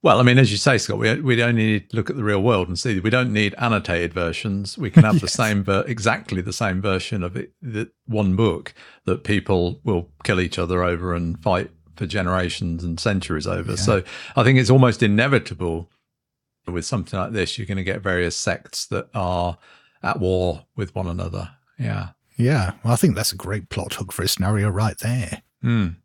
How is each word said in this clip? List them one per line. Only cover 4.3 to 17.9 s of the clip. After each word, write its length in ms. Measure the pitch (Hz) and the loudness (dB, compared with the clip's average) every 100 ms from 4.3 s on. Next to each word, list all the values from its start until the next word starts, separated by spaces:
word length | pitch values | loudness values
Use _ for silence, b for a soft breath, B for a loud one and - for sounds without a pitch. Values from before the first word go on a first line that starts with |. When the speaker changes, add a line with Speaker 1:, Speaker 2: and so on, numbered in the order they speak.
| 85 110 98 98 - | -4 -6 -6 -6 -8
Speaker 1:
We 120 | 131 | 4
can 120 | - | 6
have 80 | 107 | 8
Speaker 2:
<laughs> 20 | 190 | 4
Yes. 40 | |
Speaker 1:
the 80 | 85 | 0
same 340 | - 110 104 | 0 0 2
ver-, 220 | 98 98 - | 2 0 0
exactly 540 | 113 107 170 - 95 | -2 0 0 -2 -6
the 140 | 92 | -4
same 260 | - 110 92 | -4 -2 -2
version 420 | 98 92 - 104 | 0 -2 -2 -4
of 140 | 90 95 | -4 -8
it, 160 | - _ | -12 _
the 300 | 135 107 - _ - | -10 -8 -8 _ -6
one 280 | 107 98 | 0 0
book 380 | 95 113 80 - B B B | 2 2 0 -8 B B B
that 200 | - 92 | -4 -4
people 540 | - 104 - 92 87 - | 0 -2 2 0 0 -2
will 240 | - 90 87 _ | -2 -2 -4 _
kill 160 | - 92 | -2 0
each 180 | 90 - | 0 -2
other 240 | 87 90 | -2 0
over 300 | 90 87 90 | 0 -2 -4
and 240 | 87 85 85 | -4 -4 -4
fight 280 | - 92 - _ _ - | -2 -2 -4 _ _ -10
for 100 | 87 | -6
generations 760 | 104 90 92 90 - 90 82 | -4 -2 0 -2 -4 -6 -4
and 160 | 85 82 | -6 -4
centuries 480 | 113 98 - 78 85 | 0 -2 -2 -4 -2
over. 260 | 90 87 | -6 -4
Speaker 2:
Yeah. 40 | 95 | -2
Speaker 1:
So 260 | 98 101 - B B - | 0 0 -2 B B 2
I 60 | |
think 160 | 120 131 | 4 6
it's 120 | 120 | 6
almost 320 | 131 127 107 | 6 6 4
inevitable 880 | 110 104 131 131 - 90 90 82 85 _ _ _ _ _ _ _ - | 2 4 4 2 0 -6 -4 -4 -8 _ _ _ _ _ _ _ -8
with 200 | 87 80 | -6 -4
something 320 | 110 90 98 | -4 -4 -4
like 120 | 92 | -4
this, 260 | 107 87 - | -2 -4 -4
you're 80 | 98 | -6
gonna 160 | 98 | -4
get 180 | 92 | -4